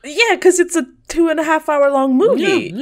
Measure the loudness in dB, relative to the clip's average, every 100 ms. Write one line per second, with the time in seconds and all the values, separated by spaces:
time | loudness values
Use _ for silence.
0 | -10 -2 0 2 2 2 -2 -2 -6 _
1 | _ -2 0 0 -2 -2 0 0 2 2
2 | 0 2 2 2 0 0 -2 -8